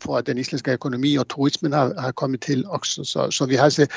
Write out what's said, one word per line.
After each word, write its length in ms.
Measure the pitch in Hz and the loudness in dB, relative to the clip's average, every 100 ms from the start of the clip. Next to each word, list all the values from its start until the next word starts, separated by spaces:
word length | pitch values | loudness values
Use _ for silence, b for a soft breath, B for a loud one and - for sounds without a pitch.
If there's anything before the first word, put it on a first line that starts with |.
for, 160 | - 135 | -4 -2
at 100 | 120 | -2
den 100 | 123 | -2
islandske 340 | 127 143 - | -4 -4 -2
økonomi 440 | 123 143 123 143 143 | -2 -2 -2 2 2
og 120 | 131 | 0
turismen 460 | - 139 - 156 | 0 0 0 0
har, 200 | 147 143 196 | 2 2 0
har 120 | 131 | -6
kommet 300 | - 135 131 | -2 -2 -2
til 240 | - 131 196 | -2 -2 -2
også. 360 | 160 - - | -4 -6 -6
Så, 280 | - - 131 | -4 -2 0
så 140 | - 135 | 0 0
vi 100 | 131 | 4
har 140 | 147 | 4
set, 220 | 147 143 | 6 2